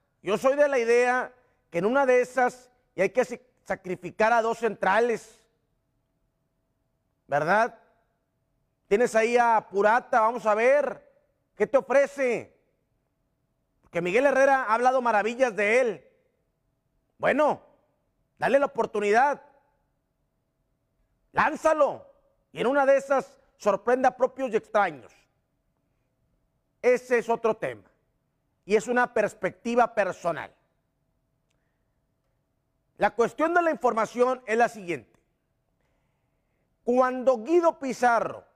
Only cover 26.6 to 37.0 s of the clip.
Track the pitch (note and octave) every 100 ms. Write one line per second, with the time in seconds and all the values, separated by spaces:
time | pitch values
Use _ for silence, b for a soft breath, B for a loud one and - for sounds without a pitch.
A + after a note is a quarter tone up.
26.6 | _ _ A#3+ A#3+ B3 A#3+ A3+ A3+ A3+ A3
27.6 | C#3 A2 _ _ _ _ _ _ _ _
28.6 | - G3+ A#3+ B3 A#3+ A3+ G#3 - F#3 -
29.6 | A#3 A#3 A#3 A3 F#3+ - E3+ D3 G2+ _
30.6 | _ _ _ _ _ _ _ _ _ _
31.6 | _ _ _ _ _ _ _ _ _ _
32.6 | _ _ _ - G3+ - A3+ - D#4+ F4
33.6 | E4+ D4 B3 A3 G#3 A#3 B3 B3+ G#3 A3+
34.6 | A#3 G#3+ F3 D3 G#2 _ _ _ _ _
35.6 | _ _ _ _ _ _ _ _ _ _
36.6 | _ _ - B3